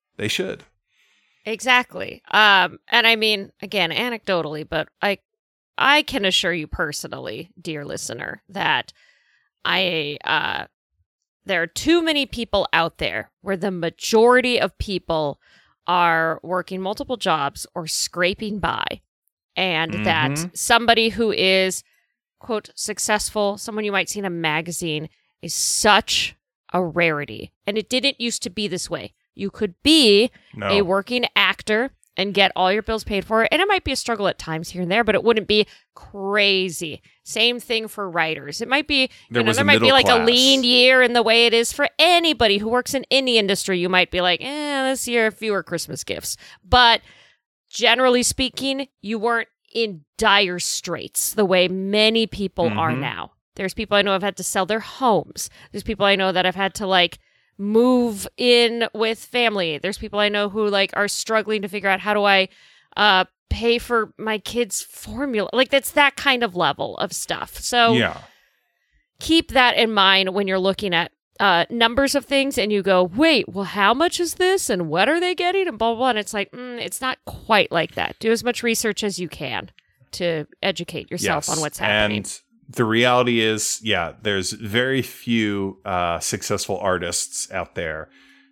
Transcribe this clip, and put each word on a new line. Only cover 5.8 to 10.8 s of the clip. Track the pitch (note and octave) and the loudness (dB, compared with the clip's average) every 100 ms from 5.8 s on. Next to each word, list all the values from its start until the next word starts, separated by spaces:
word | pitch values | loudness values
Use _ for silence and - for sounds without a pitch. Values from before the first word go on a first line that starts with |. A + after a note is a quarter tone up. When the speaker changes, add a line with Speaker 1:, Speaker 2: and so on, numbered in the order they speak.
| C4 D4 | 2 2
Speaker 2:
can | D4 B3+ | 0 -2
assure | F#3+ - F#3 | 0 0 0
you | E3+ D3+ | -4 -8
personally, | - D#3 - D3 C3 C3 - F3+ - | -6 -6 -6 -10 -10 -10 -12 -14 -14
dear | E3+ D3+ | -10 -10
listener, | C#3+ - - - - - _ | -10 -10 -10 -10 -10 -12 _
that | F#3+ D#3 C3 - - _ _ _ _ _ _ | -4 0 0 -2 -14 _ _ _ _ _ _
I, | E3 F3+ F#3 D#3+ D3 D3 | -2 0 0 -2 -4 -6
uh, | - D3+ - - - _ | -2 -2 -2 -6 -10 _